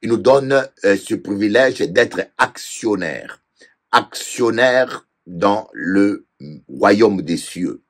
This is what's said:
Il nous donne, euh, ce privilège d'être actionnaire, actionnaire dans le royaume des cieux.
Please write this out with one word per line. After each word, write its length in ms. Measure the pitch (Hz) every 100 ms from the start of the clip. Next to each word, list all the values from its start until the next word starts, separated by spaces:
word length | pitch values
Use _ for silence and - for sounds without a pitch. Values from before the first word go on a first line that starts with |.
Il 80 | 113
nous 80 | 113
donne, 360 | 123 139 131 135 131 _ 101
euh, 100 | 123
ce 200 | - 110
privilège 640 | - 101 104 107 131 123
d'être 420 | 98 90 120 - - _
actionnaire, 1040 | 127 - - - 113 101 85 64 - - _ _ - _ _
actionnaire 1160 | 120 - - - - 120 113 127 127 127 - _ _ -
dans 400 | 87 101 104 -
le 540 | 53 76 95 101 101 _ _ 73 78 _
royaume 540 | 67 101 104 113 95
des 140 | 80 82
cieux. 480 | - - 90 - _